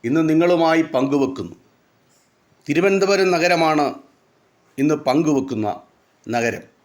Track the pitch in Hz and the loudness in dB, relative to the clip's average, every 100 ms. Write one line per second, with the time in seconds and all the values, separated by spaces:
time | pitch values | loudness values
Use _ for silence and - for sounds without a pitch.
0 | 117 156 156 156 175 175 165 165 160 131 | -2 0 2 2 2 2 2 2 0 -2
1 | 135 143 131 131 87 - _ _ _ _ | 0 0 -2 -4 -12 -16 _ _ _ _
2 | _ _ _ _ _ _ - 147 196 196 | _ _ _ _ _ _ -4 0 2 2
3 | 190 196 185 175 175 175 160 156 139 107 | 2 2 2 2 2 2 2 2 0 -4
4 | - _ _ _ _ _ _ - 147 151 | -20 _ _ _ _ _ _ -4 -2 0
5 | - 135 156 139 131 110 104 - - _ | 0 0 2 0 -2 -6 -6 -6 -14 _
6 | _ _ - 117 117 104 - _ | _ _ -6 -4 -2 -6 -14 _